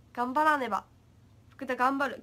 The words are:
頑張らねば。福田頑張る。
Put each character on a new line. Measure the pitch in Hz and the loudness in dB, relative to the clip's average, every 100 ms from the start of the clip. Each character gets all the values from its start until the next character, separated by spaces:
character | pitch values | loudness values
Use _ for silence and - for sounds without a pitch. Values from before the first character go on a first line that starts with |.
| - | -12
頑 | - 247 | -6 -2
張 | 262 | 2
ら | 311 294 | 4 2
ね | 233 | 0
ば。 | 190 - _ _ _ - - - | -4 -6 _ _ _ -20 -20 -20
福 | - 269 | -10 -6
田 | |
頑 | 254 254 277 | 0 0 2
張 | 269 | -2
る。 | - | -4